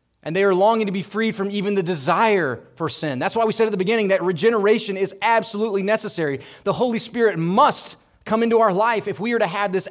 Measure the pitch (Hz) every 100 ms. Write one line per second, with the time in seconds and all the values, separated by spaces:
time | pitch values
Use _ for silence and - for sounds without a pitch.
0 | _ _ 151 175 196 185 208 226 208 190
1 | - 208 226 214 196 202 196 196 175 165
2 | 131 175 226 202 147 117 - - 160 -
3 | 156 127 180 226 226 - 220 202 190 226
4 | 202 190 175 165 214 233 196 226 226 190
5 | 190 - 214 226 - 208 220 196 196 220
6 | 220 - 151 135 - - 202 190 247 226
7 | - 240 226 170 165 202 285 - - -
8 | _ _ - 220 233 226 220 185 226 220
9 | 208 185 226 233 190 196 202 185 -